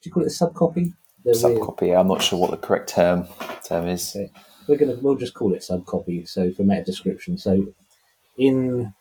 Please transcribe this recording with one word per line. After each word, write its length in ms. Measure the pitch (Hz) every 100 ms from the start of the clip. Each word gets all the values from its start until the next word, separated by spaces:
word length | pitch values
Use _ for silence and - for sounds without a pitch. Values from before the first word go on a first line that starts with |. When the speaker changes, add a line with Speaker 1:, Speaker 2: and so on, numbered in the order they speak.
Speaker 1:
do 60 | -
you 40 |
call 100 | 180
it 40 | 160
a 40 |
sub 240 | - 170
copy? 380 | - 170 - 175 - _ _
The 100 | 123
Speaker 2:
Sub 240 | 117 117 117
copy, 280 | 110 - 87
yeah, 100 | 90
I'm 60 | 92
not 160 | 95
sure 160 | - 90
what 120 | 90
the 60 | 80
correct 320 | - 98 -
term, 360 | - 87 90 90 - - -
term 240 | - 85 87
is. 260 | 90 -
Speaker 1:
Okay. 160 | 104 98 - - _ -
We're 80 | 147
gonna, 200 | 143 123
we'll 160 | 139 135
just 180 | 120
call 200 | - 107
it 100 | 87
sub 220 | - 92 -
copy. 380 | 95 - 87 85
So 260 | - 90
for 100 | 92
meta 220 | 101 98
description, 520 | - 92 95 95 - 90
so 280 | 101 95 98 - _ _ _ _ _ -
in 560 | 135 131 127 123 117 98